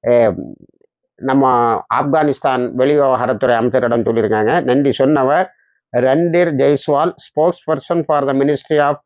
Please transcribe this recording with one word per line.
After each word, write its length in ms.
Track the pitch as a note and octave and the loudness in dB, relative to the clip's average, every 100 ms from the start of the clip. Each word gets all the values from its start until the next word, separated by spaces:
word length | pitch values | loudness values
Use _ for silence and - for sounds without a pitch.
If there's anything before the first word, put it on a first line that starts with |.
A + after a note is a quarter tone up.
| A#2+ | 2
அஹ், 280 | A#2+ A2+ F2 A#1+ - - _ _ _ _ _ | 2 2 -2 -12 -16 -20 _ _ _ _ _
நம்ம 580 | C3 C3+ C3 A#2+ A#2 A2 - A#2+ | -2 0 2 2 0 -2 -4 -4
ஆப்கானிஸ்தான் 760 | C#3+ D#3 D3 C3+ C#3+ B2+ B2 B2+ | 0 0 0 -2 -2 -2 -4 -2
வெளிவிவகாரத்துறை 800 | C3+ D3 C#3 B2 B2 A2+ C3 A#2 | 0 2 2 0 -2 -2 0 0
அமைச்சரிடம் 480 | A#2+ B2+ A#2 A#2+ | 0 0 0 -2
சொல்லியிருக்காங்க. 600 | A2+ A2+ G#2+ A2 G#2+ E3+ | 0 -2 0 0 0 0
நன்றி 300 | B2+ C3 C#3 | 0 0 0
சொன்னவர் 600 | A#2+ C3+ D3+ C3 D#3 F#3 _ _ _ _ A#2+ | 0 0 2 2 0 -2 _ _ _ _ -2
ரன்தீர் 540 | B2+ C#3+ E3+ E3+ E3+ C#3 | 0 0 0 0 0 0
ஜெய்ஸ்வால், 600 | C#3 C#3+ - C#3+ E3+ - | 0 0 0 0 -2 -6
spokesperson 880 | - - E3+ F3 - D3+ - E3+ D3+ | -10 -2 -2 -2 -6 -6 -2 -4 0
for 200 | D3 C#3 | 0 0
the 60 | |
Ministry 560 | C3+ C#3 C#3+ - D3+ C#3+ | 0 0 -2 -2 0 0
of 60 | C#3+ | -2